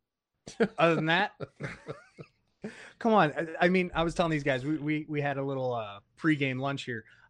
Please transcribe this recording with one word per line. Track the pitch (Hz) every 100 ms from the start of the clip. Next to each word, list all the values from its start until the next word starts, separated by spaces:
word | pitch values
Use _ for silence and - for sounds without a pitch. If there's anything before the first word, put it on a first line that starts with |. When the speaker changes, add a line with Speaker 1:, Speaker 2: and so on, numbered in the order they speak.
| _ _ _ _ - - 202 -
Speaker 1:
Other | 165 156
than | 160
that, | 170 208 - - -
Speaker 2:
<laughs> | - - - - 740 - - _ _ _ 220 - - -
Speaker 1:
come | 233
on. | 214 156
I, | 139 165 165 175
I |
mean, | 185 180
I | 156
was | 170 160
telling | 170
these | 151
guys, | 143 131
we, | 139 156
we, | 147 151 156
we | 147
had | 143 135
a |
little, | 139 135 127
uh, | 120 104 101 - -
pregame | 160 147 139 127
lunch | 139 139
here. | - 113 - - _